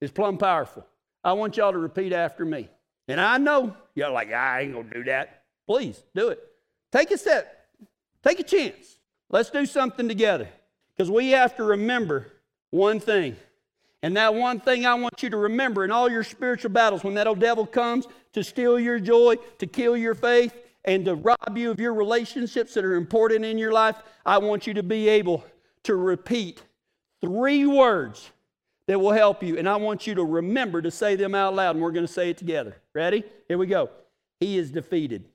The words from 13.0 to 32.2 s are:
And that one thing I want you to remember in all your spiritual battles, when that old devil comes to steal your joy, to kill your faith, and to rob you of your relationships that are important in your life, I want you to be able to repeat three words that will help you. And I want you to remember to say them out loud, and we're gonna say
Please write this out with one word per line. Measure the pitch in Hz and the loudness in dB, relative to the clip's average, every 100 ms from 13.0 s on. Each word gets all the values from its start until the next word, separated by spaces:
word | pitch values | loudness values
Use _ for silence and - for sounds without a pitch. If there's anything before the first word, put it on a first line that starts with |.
| 220 208 147 101 _ _ _ _ _ - | 0 0 0 -6 _ _ _ _ _ -8
And | 160 196 | -4 2
that | 220 | 2
one | 220 247 233 | 2 -2 -2
thing | - 247 | 0 0
I | 247 | 2
want | 240 240 - | 0 -2 -6
you | 247 | -6
to | 208 | -2
remember | 208 233 262 202 | -2 0 -2 -2
in | 190 | 0
all | 226 247 | 2 2
your | 226 | 0
spiritual | 214 - 254 240 233 | -6 -4 -4 -2 -2
battles, | 208 226 185 | 2 2 2
when | 196 | -4
that | 202 214 | -2 0
old | 196 | 2
devil | 226 226 214 | 2 0 -2
comes | 247 240 240 254 - _ | 0 0 -2 -4 -12 _
to | - | -8
steal | - - 240 240 | -6 -2 2 2
your | 240 240 | 2 -2
joy, | 190 233 240 233 - - | 4 6 6 4 -4 -12
to | 180 | -10
kill | - 240 240 | -2 0 0
your | 226 | -2
faith, | 220 240 240 240 - - _ | -2 2 4 2 -2 -20 _
and | - 190 | -2 0
to | 185 160 | 0 0
rob | 190 240 - 208 | 2 0 -2 -4
you | 233 | -4
of | 202 | -2
your | 233 | -2
relationships | 220 208 233 233 269 240 247 226 | -2 0 -2 -2 -6 -6 -4 -4
that | 220 | -2
are | 190 | 0
important | 180 170 226 220 220 | -2 0 2 2 2
in | 220 220 | -2 -4
your | 220 | 0
life, | 220 220 214 - _ | 2 2 0 -12 _
I | - 196 | 0 2
want | 208 208 - | 2 -2 -4
you | |
to | 208 | -4
be | 180 220 214 | -2 0 4
able | 214 180 165 - _ _ _ | 4 2 -2 -6 _ _ _
to | - 190 | -2 0
repeat | 185 180 - 240 180 - - _ _ _ _ - | 0 -2 -2 -4 -4 -10 -20 _ _ _ _ -10
three | 170 202 262 285 285 | -6 0 2 4 4
words | 277 254 190 123 104 - _ _ _ _ _ - | 6 6 4 -2 -10 -20 _ _ _ _ _ -2
that | 196 | 2
will | 196 | 4
help | 214 208 196 | 4 4 2
you. | 180 165 | -4 -2
And | 180 | 0
I | 208 | 0
want | 214 208 - | -2 -4 -4
you | |
to | 190 | -2
remember | 165 165 175 247 233 170 | 0 -2 0 -2 -2 -4
to | 165 | -6
say | - 214 | -2 0
them | 196 196 | 0 0
out | 196 196 | 0 0
loud, | 190 180 156 | 0 0 0
and | |
we're | 165 | -2
gonna | 170 170 | -2 -4
say | - | -4